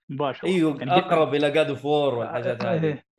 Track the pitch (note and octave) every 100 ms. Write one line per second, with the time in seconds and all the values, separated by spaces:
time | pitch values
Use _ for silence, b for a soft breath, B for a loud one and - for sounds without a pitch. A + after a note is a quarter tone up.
0 | - C3+ C#3+ B2 E3+ F#3 D#3 C3+ C#3+ F3+
1 | F3 E3 D3 C#3+ D3 D3 D3 C3 C#3 D3
2 | C#3+ A#2+ A2+ B2 A#2 A#2+ A#2+ D#3+ D#3+ C#3+
3 | _